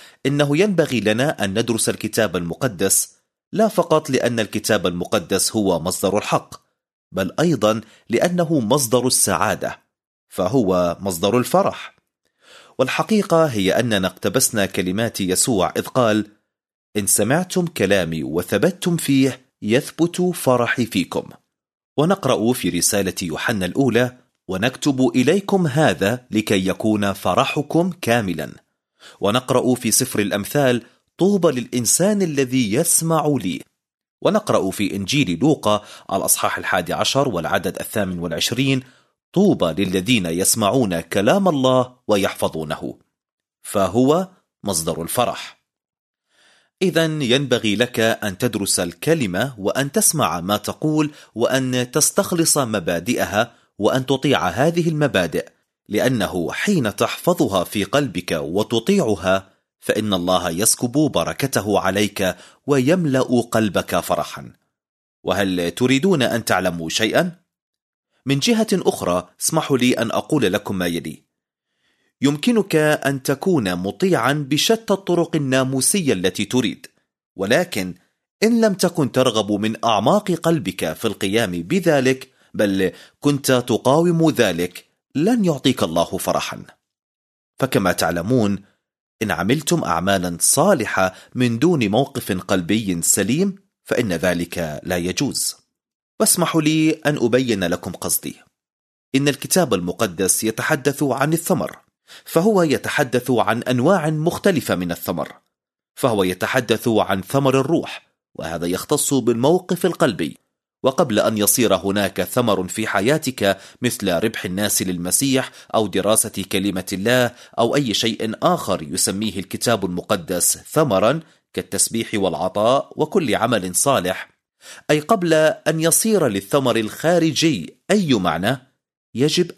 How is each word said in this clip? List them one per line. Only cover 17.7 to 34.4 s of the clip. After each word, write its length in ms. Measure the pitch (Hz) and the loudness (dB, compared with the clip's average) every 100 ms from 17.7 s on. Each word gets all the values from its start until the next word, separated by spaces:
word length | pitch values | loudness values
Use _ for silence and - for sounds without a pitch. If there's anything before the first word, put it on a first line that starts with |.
| - 95 98 82 80 | 0 2 2 0 -4
وثبتتم 720 | 65 82 - 101 165 - 180 170 | -4 -4 -2 0 0 0 -2 -2
فيه، 440 | - 135 135 127 _ - | 2 2 2 -2 _ -8
يثبت 580 | 107 123 143 - 170 175 | 0 0 0 -2 -2 0
فرحي 680 | 180 170 - 123 120 - 113 | -2 0 2 2 2 -2 -2
فيكم." 440 | 98 80 - - - _ _ _ _ _ - | -2 -2 -4 -8 -14 _ _ _ _ _ 0
ونقرأ 560 | 160 190 127 95 113 | 0 2 0 2 2
في 160 | 123 90 | 0 -2
رسالة 460 | 87 - 104 92 - | 0 0 0 -2 -4
يوحنا 440 | 87 76 - 107 90 | -6 -4 -4 -2 -2
الأولى: 500 | - 139 110 123 - _ _ - | 0 2 2 0 -4 _ _ -10
"ونكتب 640 | 92 120 - 151 131 131 | -4 -4 -2 -2 2 2
إليكم 520 | 127 123 196 - 196 165 | 2 2 2 2 0 2
هذا 600 | 131 139 90 98 123 - | 2 2 2 0 -2 -2
لكي 380 | 107 107 101 95 | -2 0 0 0
يكون 440 | 87 110 107 101 | -2 0 0 0
فرحكم 800 | 95 101 92 135 156 135 156 185 - | -2 0 0 0 -2 -2 0 0 -2
كاملًا." 500 | - 117 98 78 65 - _ _ _ _ - - | 0 0 0 -4 -8 -14 _ _ _ _ -20 -4
ونقرأ 540 | 98 120 - 123 117 | 0 0 0 0 2
في 160 | 120 113 | 0 0
سفر 280 | - 127 107 | 0 -2 -2
الأمثال: 640 | 101 101 98 147 135 123 - _ _ - | -2 -2 -2 0 2 0 -4 _ _ -2
"طوبى 300 | 185 202 165 | 2 4 2
للإنسان 760 | 127 117 123 110 - 190 208 | 0 -4 -4 0 2 2 2
الذي 520 | 180 139 131 131 110 | 0 -2 0 0 0
يسمع 640 | 117 170 - 165 160 151 135 | 0 0 0 0 0 0 0
لي." 220 | 92 71 - _ _ _ _ - | -2 -6 -10 _ _ _ _ -2
ونقرأ 480 | 151 208 | 0 0